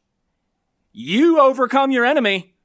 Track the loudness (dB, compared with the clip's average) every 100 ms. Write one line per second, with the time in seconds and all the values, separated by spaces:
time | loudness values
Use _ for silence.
0 | _ _ _ _ _ _ _ _ _ -18
1 | -6 0 2 4 2 2 -2 -2 0 0
2 | 0 0 -2 -4 -8 _